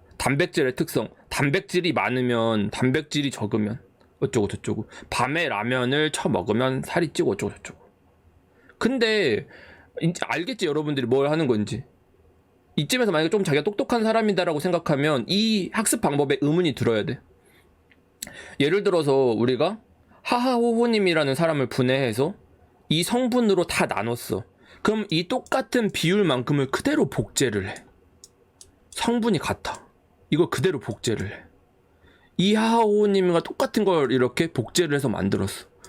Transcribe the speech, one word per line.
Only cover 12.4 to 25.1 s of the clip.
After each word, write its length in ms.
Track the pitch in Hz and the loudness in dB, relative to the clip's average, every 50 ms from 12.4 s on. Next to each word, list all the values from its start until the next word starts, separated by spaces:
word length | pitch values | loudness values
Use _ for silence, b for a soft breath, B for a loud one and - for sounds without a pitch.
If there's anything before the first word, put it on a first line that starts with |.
| _ _ _ _ _ _ - | _ _ _ _ _ _ -4
이쯤에서 340 | - 147 143 254 254 247 208 | -4 -2 0 2 2 2 2
만약에 180 | 151 156 160 165 | 2 2 2 2
좀 140 | 214 208 190 | 2 0 2
자기가 200 | 160 139 147 151 | 2 2 2 0
똑똑한 400 | 208 208 - 269 - 254 233 214 | 0 -2 -2 -2 0 0 0 2
사람이다라고 560 | 220 220 226 220 208 196 170 180 175 160 151 | 2 2 2 2 2 2 2 0 0 0 0
생각하면 640 | 143 185 175 143 - - 156 135 143 156 151 127 107 | 0 0 0 0 2 2 2 2 2 2 2 0 0
이 420 | - 170 202 220 226 220 208 175 - | 0 0 2 2 2 2 0 -2 -2
학습 300 | - 220 220 - - 240 | -4 -2 -2 -2 -2 0
방법에 380 | - 160 147 143 147 135 143 - | 0 0 2 2 2 2 2 0
의문이 340 | 147 143 156 175 180 160 120 | 2 2 2 2 2 0 0
들어야 300 | - 117 117 113 107 101 | 0 0 2 2 2 0
돼. 140 | - 120 - - _ _ _ b b b b b b _ _ _ _ _ _ _ _ _ - - B B B B B B B | -2 -6 -8 -10 _ _ _ b b b b b b _ _ _ _ _ _ _ _ _ -18 -18 B B B B B B B
예를 240 | 139 147 175 202 190 | 0 2 2 2 2
들어서 320 | 196 175 170 151 143 135 | 2 2 2 2 4 4
우리가 640 | 135 135 123 113 107 117 123 127 113 147 180 214 220 - _ _ _ _ b b b b | 4 4 4 2 2 2 2 2 2 0 -2 -2 -6 -14 _ _ _ _ b b b b
하하호호님이라는 1120 | - 247 247 247 262 254 233 233 240 233 226 240 233 226 214 196 180 170 156 151 135 135 | -2 0 0 2 2 2 2 2 2 2 2 2 2 2 2 2 2 2 2 2 2 2
사람을 320 | 127 165 165 156 143 131 | 2 2 2 2 0 0
분해해서 640 | 117 - - 127 123 131 135 139 120 104 110 139 180 208 - - _ _ _ _ _ _ _ _ - | -2 0 0 0 2 2 0 0 -2 0 0 -2 -2 -4 -10 -18 _ _ _ _ _ _ _ _ -2
이 140 | 151 160 170 | 0 0 0
성분으로 640 | - 226 247 262 240 226 247 240 214 190 175 170 | 0 0 0 0 0 2 2 2 4 4 2 2
다 180 | - - - 175 | -2 -2 -2 -2
나눴어. 580 | - - - 104 117 120 120 - - 101 95 - - _ B B B B B | -2 -2 -4 -2 -4 -4 -6 -4 -6 -6 -6 -6 -10 _ B B B B B
그럼 240 | B - 214 220 208 | B 0 0 0 0
이 180 | - | 0